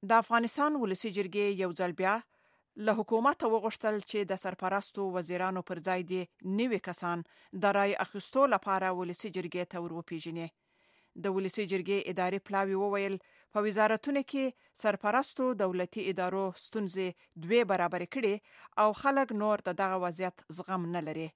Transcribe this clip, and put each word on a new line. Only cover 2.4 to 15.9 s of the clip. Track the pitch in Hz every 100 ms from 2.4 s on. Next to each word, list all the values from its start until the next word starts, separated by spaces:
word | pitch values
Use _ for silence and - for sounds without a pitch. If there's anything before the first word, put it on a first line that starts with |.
| _ _ _ -
له | 214 220
حکومته | 214 226 240 285 233
وغوښتل | 220 208 - 220 214 190
چې | 214 196
د | 190 190
سرپرستو | 185 185 196 196 - 196 185
وزیرانو | 165 180 185 190 180
پر | 175 165
ځای | 185 175
دې | 185 180 _ 185 196
نوي | 247 214 -
کسان | 175 175 170 165 _ -
د | 190 202 196
رای | 202 202 190
اخیستو | 202 - 262 269 208
لپاره | - 190 190 180
ولسي | 180 175 220
جرګې | 185 175 180 175
ته | 185
ور | 170 165
وپیژني. | 170 165 160 165 165 _ _ _ _ _ _ -
د | 175 190
ولسي | 190 202 202
جرګې | 190 180 202 -
اداري | 180 180 190 -
پلاوي | 196 196 190
وویل، | 202 202 196 196 _ _ _ 214
په | 208
وزارتونو | 202 214 220 - 277 262
کې | 277 262 - _ -
سرپرستو | 220 196 208 226 269 - 254 233
دولتي | 190 180 180